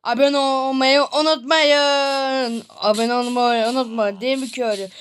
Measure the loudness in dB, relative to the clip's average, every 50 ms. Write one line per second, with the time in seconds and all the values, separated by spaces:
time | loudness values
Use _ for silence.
0 | _ -4 0 2 2 2 2 2 0 0 0 0 -2 -2 0 0 2 4 4 4
1 | 2 2 0 0 2 2 0 -2 0 0 2 2 4 4 4 4 4 2 2 0
2 | 0 0 -2 -2 -2 -2 -2 -2 -2 -4 -4 -8 -10 _ -14 -4 0 0 0 2
3 | 0 0 0 -2 -2 -2 -2 0 0 2 2 0 0 0 0 -2 -4 -4 -2 -2
4 | -2 -2 -4 -4 -4 -4 -2 -2 -4 -8 -6 -6 -4 -4 -4 -4 -8 -12 -16 -20